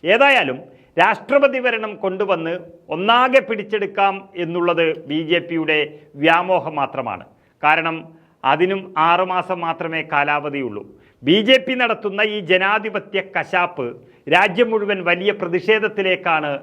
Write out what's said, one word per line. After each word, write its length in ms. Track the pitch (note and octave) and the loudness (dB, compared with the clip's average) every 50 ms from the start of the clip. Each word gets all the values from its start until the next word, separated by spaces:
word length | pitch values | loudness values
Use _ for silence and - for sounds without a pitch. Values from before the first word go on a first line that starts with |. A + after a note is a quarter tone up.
| - D#3+ G3+ | 4 4 4
ഏതായാലും, 460 | A#3 C#4 C#4 C#4 B3 F3+ C3+ B2+ C3+ - - - - _ _ _ - | 6 6 4 4 4 2 0 -4 -6 -10 -18 -20 -20 _ _ _ 2
രാഷ്ട്രപതി 580 | E3+ G3+ A3 - - - C4 C#4 C#4+ C4+ B3 C4 B3 | 2 2 2 -2 -4 0 2 4 4 4 0 0 -2
ഭരണം 300 | B3+ A#3 A3 G#3+ G#3+ G#3 E3 - | -2 -2 -2 -4 -8 -10 -4 -4
കൊണ്ടുവന്ന് 500 | F#3+ F#3 F#3+ G3+ G3 F#3+ E3+ E3 E3 E3+ F3+ F3 - - - _ - D#3 | -4 -2 -2 -2 -2 0 -2 -2 -6 -6 -8 -10 -14 -20 -20 _ -10 -6
ഒന്നാകെ 460 | D#3+ F#3+ G#3 A#3 A#3+ B3+ C4 B3+ C4+ B3+ - | -4 0 2 2 4 4 4 2 2 2 2
പിടിച്ചെടുക്കാം 800 | A#3 G3+ G3+ G#3 G#3 G#3 G3+ G3 G3 G3+ G3 G3 F#3+ G3 F#3+ - - F3 F3 | -6 -8 -6 -6 -4 -4 -4 -4 -2 0 0 0 0 -2 -10 -16 -8 -8 -6
എന്നുള്ളത് 420 | D#3+ E3+ F3 F3 F3 E3+ E3+ E3+ D#3+ D#3+ - - C#3 | -4 -2 -2 0 0 2 2 2 0 0 -4 -6 -6
ബി 100 | C#3+ D#3 D#3+ D#3 | -4 -4 0 0
ജെ 80 | F3 F3 E3+ E3+ | 0 0 0 -2
പിയുടെ 320 | E3+ E3 D#3+ D#3 D#3 D3+ D3 D3 - - - _ _ | -4 -4 0 0 2 0 0 -2 -6 -18 -20 _ _
വ്യാമോഹം 600 | C#3+ C#3+ D#3+ E3 E3+ F3+ F#3 F#3 F3 C3 D#3 D#3 D3 | 0 2 4 4 4 2 2 0 0 0 -2 -4 -4
മാത്രമാണ്. 440 | C#3 B2+ - C3+ B2+ A#2 G2 F2+ - - _ _ _ _ _ _ - | -6 -4 -4 -6 -6 -6 -8 -10 -12 -18 _ _ _ _ _ _ 2
കാരണം, 340 | D3 D#3 D#3+ D#3+ E3 E3 D#3+ D#3+ - - - _ _ _ _ - B2+ | 4 4 4 2 -2 -4 -4 -10 -14 -20 -20 _ _ _ _ 2 2
അതിനും 300 | C#3 D#3 F3 F#3 G3 G3 F#3+ F#3 - D#3 D#3 E3+ | 4 4 4 0 0 -4 -6 -6 -2 0 2 4
ആറുമാസം 500 | E3+ F3 F#3 F#3 F#3 F3+ F3 F3 F#3+ F3 E3+ | 4 2 2 0 -2 -4 -2 -4 -6 -4 -4
മാത്രമേ 360 | E3 E3 - E3+ E3 D#3+ D#3+ D#3 D#3+ | -6 -6 -4 -6 -6 -6 -6 -6 -2
കാലാവധിയുള്ളൂ. 720 | D#3 C#3+ C#3+ D3 D3 D3 C#3+ D3 C#3 C#3+ C3 A#2+ G#2 G#2 G2+ - - - _ _ _ _ - B2+ | 0 0 0 0 0 -2 -2 -4 -6 -4 -6 -6 -8 -10 -14 -14 -20 -20 _ _ _ _ 2 2
ബി 100 | E3 G#3 A3 G#3+ | 2 4 4 4
ജെ 100 | C4 C4 C4 C4 | 4 4 4 0
പി 60 | C4 B3+ | -2 -2
നടത്തുന്ന 400 | B3 A#3 A3 A3 G#3+ G#3 F#3+ G3+ G#3+ A3 G#3 | 0 -2 -2 -2 -4 -6 -2 -2 -2 -2 -2
ഈ 60 | G#3+ F#3+ D#3 | -4 0 2
ജനാധിപത്യ 720 | F#3 F#3 F#3 G3 G#3 G#3+ G3+ A3 F#3 G3 G3 - - F#3+ F#3 F#3+ - | 2 2 4 2 -2 -2 -4 -4 -8 -8 -10 -6 -6 -6 -6 -4 -6
കശാപ്പ് 500 | F3 D3+ - - F3+ F3 F3 - - C3 A#2+ A#2 - - - _ _ _ - D3+ | -8 -6 -2 -2 -2 -2 -2 -4 -6 -8 -8 -8 -12 -20 -20 _ _ _ 2 4
രാജ്യം 360 | F3 G3 G#3+ F3 F#3 A#3+ A3 | 4 4 4 2 2 2 2
മുഴുവൻ 280 | A3 A3 G#3 G3+ G#3 F#3+ F3 F3 | 2 -2 0 -2 -4 -2 0 0
വലിയ 220 | F3 F3 F#3 G#3 G3+ G3+ | 0 0 0 -2 -2 -2
പ്രതിഷേധത്തിലേക്കാണ് 1120 | F#3 F3 E3+ F#3 - - A3 A3 G#3 G#3+ G#3 G3+ G3 F#3+ F#3 F3 F3+ F3+ E3 D#3 D3+ D3 C#3+ C#3 | -4 -2 -2 -2 2 2 2 2 2 -2 -4 -2 0 0 0 0 0 0 0 0 0 -2 -6 -6